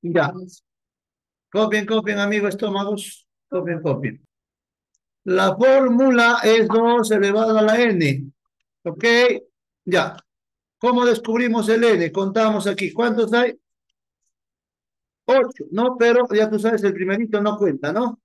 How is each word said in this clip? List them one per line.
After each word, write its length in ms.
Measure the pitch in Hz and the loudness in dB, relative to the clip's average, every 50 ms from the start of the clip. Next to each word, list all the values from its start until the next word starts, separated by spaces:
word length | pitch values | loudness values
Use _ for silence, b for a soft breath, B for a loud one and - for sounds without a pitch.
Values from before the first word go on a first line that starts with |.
| - | -8
Ya. 280 | 175 170 170 147 - 175 185 185 185 - - _ _ _ _ _ _ _ _ _ _ _ _ _ _ _ _ _ _ | -2 -2 -2 -2 -2 -4 -10 -16 -18 -20 -20 _ _ _ _ _ _ _ _ _ _ _ _ _ _ _ _ _ _
Copien, 340 | - 202 220 214 208 214 202 208 | -2 -2 -2 0 0 -2 -2 -2
copien, 320 | 220 220 208 202 208 202 | -4 -4 -2 -2 -4 -2
amigos 300 | 202 202 208 214 202 202 | -2 -2 -2 -2 -2 -4
estómagos. 760 | - 202 226 208 196 196 202 202 208 202 - - - - _ _ _ _ _ _ | -4 -4 -6 -4 -4 -4 -4 -4 -6 -8 -8 -14 -18 -20 _ _ _ _ _ _
Copien, 320 | - 180 165 170 170 156 | -8 -6 -6 -4 -6 -4
copien. 460 | 151 160 135 - 143 120 - - _ _ _ _ _ _ _ _ _ _ _ _ _ _ _ _ _ _ _ _ _ | -4 -4 -4 -4 -4 -8 -10 -10 _ _ _ _ _ _ _ _ _ _ _ _ _ _ _ _ _ _ _ _ _
La 320 | 196 185 190 190 196 185 | -4 -2 0 0 0 0
fórmula 880 | 185 233 262 262 269 262 254 233 240 269 269 254 240 233 233 247 247 - | 2 4 4 4 4 4 2 2 4 4 4 4 4 4 4 2 2 2
es 240 | 214 226 226 220 220 | 4 4 4 4 2
dos 420 | 214 226 233 233 240 240 220 220 | 2 2 2 2 2 2 0 0
elevado 480 | 214 208 196 196 202 214 220 226 220 220 | 0 0 0 0 0 0 0 2 2 2
a 60 | 214 | 2
la 180 | 214 220 240 | 2 2 2
n. 500 | 247 233 208 180 160 143 135 135 135 - _ _ _ _ _ _ _ _ _ _ _ | 2 2 2 0 0 0 -2 -2 -6 -12 _ _ _ _ _ _ _ _ _ _ _
¿Ok? 200 | 175 156 165 - 233 233 240 247 247 - - - _ _ _ _ _ _ _ _ | -12 -10 -2 0 2 4 4 4 2 0 -2 -8 _ _ _ _ _ _ _ _
Ya. 320 | - 180 175 151 160 - - _ _ _ _ _ _ _ _ _ _ _ _ | -2 0 0 0 -2 -8 -16 _ _ _ _ _ _ _ _ _ _ _ _
¿Cómo 280 | - 240 247 247 247 | -2 0 0 2 2
descubrimos 640 | 240 226 226 233 220 220 240 247 247 226 226 214 214 | 2 0 0 -2 -4 -2 -2 0 0 0 -2 0 0
el 140 | 220 226 233 | 0 2 4
n? 280 | 233 220 180 170 165 | 2 2 2 0 -2
Contamos 560 | - 196 196 196 196 220 220 214 214 208 185 202 | -2 -4 -4 -2 0 0 0 0 0 -2 -2 -4
aquí. 260 | 196 196 196 170 - | -4 -4 -6 -6 -4
¿Cuántos 400 | - 233 240 220 220 226 214 226 | -2 -2 -2 0 0 -2 0 0
hay? 260 | 240 247 240 233 - _ _ _ _ _ _ _ _ _ _ _ _ _ _ _ _ _ _ _ _ _ _ _ _ _ _ _ _ _ _ _ _ _ | 0 0 0 -4 -8 _ _ _ _ _ _ _ _ _ _ _ _ _ _ _ _ _ _ _ _ _ _ _ _ _ _ _ _ _ _ _ _ _
Ocho, 400 | - 247 269 247 - - - - - | 2 2 2 2 2 -4 -12 -14 -10
¿no? 260 | 160 202 240 254 254 247 | -4 -2 -2 -2 0 2
Pero 300 | 233 233 233 247 254 247 208 | 2 4 4 2 2 2 0
ya 160 | 208 214 214 | 0 0 0
tú 80 | 214 208 | 0 -2
sabes, 240 | - 226 233 214 196 | -2 0 -2 0 0
el 100 | 202 180 | -2 -2
primerito 480 | 165 185 185 196 208 233 220 214 208 | -2 -4 -4 -2 -4 -4 -4 -2 -2
no 160 | 202 208 208 208 | -2 -2 -2 0
cuenta, 360 | 202 185 143 131 - 147 170 | -2 -2 -2 -2 -6 -4 -4
¿no? 260 | 214 247 233 220 - | -2 -4 -4 -6 -10